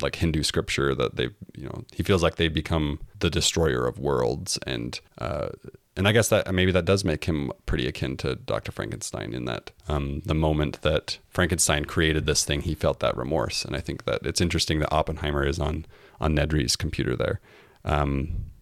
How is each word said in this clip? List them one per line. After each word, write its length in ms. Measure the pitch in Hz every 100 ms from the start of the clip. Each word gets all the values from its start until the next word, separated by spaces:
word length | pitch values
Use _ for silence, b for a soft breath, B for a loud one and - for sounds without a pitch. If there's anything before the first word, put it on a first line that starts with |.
like, 140 | 71 -
Hindu 260 | 85 78
scripture 520 | 71 - - - 69
that 220 | 64 58 -
they, 140 | 62 - -
you 100 | -
know, 200 | 65 - -
he 100 | -
feels 200 | 90 95
like 140 | 80 -
they 120 | 85
become 520 | 78 76 82 73 71 - -
the 100 | 87
destroyer 560 | 76 - - 78 62 62
of 120 | -
worlds. 600 | 69 65 60 69 92 - -
And, 340 | 62 58 - - -
uh, 320 | - 71 - - - - _ -
and 100 | 98
I 60 |
guess 160 | 110 113
that 240 | 104 -
maybe 180 | 92 92
that 120 | 90
does 180 | 87 98
make 200 | 95 76
him 260 | - 78 67 -
pretty 220 | - - 62
akin 320 | - 67 64
to 160 | 69
Doctor 380 | 64 - 53 -
Frankenstein 600 | - - - - - 50
in 140 | 62 62
that, 240 | 53 - - -
um, 320 | 73 69 71 78
the 80 |
moment 480 | 78 78 78 76 -
that 360 | - 78 - - _
Frankenstein 560 | - 85 87 - 76 73
created 400 | - 80 78 76
this 180 | 71
thing, 160 | - 73
he 120 | 80
felt 260 | 76 78 69
that 160 | - -
remorse. 480 | 64 76 - -
And 100 | -
I 60 | 67
think 240 | - 76
that 160 | - 55 67
it's 140 | -
interesting 380 | 90 82 - 78
that 120 | 76
Oppenheimer 540 | 78 - 73 73 71 69
is 120 | 85
on, 280 | - 80 - b b b
on 160 | 78 76
Nedry's 400 | 76 76 58 -
computer 400 | 78 - 65 62
there. 240 | - - b b b b
Um, 600 | - 73 71 69 69 - - -